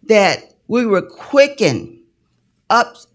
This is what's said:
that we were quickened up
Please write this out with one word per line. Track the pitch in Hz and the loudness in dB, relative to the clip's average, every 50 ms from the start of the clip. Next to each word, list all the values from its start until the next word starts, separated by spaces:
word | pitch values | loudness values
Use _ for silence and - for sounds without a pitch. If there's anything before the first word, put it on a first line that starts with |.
| _ | _
that | - 220 214 202 180 139 - - _ _ _ _ _ | 0 0 2 2 0 -2 -4 -10 _ _ _ _ _
we | 214 240 247 | -4 -4 -2
were | 226 196 180 | 0 -2 -2
quickened | - - - - - - - 277 277 285 285 - 220 160 123 - - - - _ _ _ _ _ _ _ _ _ _ _ _ _ _ _ | -2 -6 -16 -20 -16 -2 2 2 2 2 2 -2 -2 -2 -2 -2 -8 -12 -20 _ _ _ _ _ _ _ _ _ _ _ _ _ _ _
up | 202 233 226 - - - - _ _ | 0 0 0 -2 -8 -20 -20 _ _